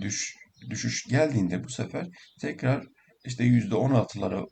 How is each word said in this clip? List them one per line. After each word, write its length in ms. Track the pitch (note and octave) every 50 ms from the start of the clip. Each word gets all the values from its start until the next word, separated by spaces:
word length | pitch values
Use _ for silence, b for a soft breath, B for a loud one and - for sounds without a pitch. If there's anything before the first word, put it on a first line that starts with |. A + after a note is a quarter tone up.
düş-, 340 | G2 G2+ G2+ - - - - - - _ _ _ - B2
düşüş 360 | A2 - - A#2 A#2 - -
geldiğinde 580 | - A#2+ C#3+ D#3 D3+ C3+ G#2+ F#2 F2 F2 F#2 -
bu 60 | -
sefer 380 | - - G#2 F2+ - D3 F3 F3 B B B B B -
tekrar 420 | - D3 D3 - - B2+ C3+ - - - _ b b b b _ -
işte 180 | B2+ B2 A#2+ A#2+
yüzde 320 | B2 B2 A#2 G#2 G2 F2+
on 160 | F2+ A#2+ C3
altılara 540 | C3+ A#2 G2+ - - G2+ G2 F#2+ F#2+ G2 F#2 -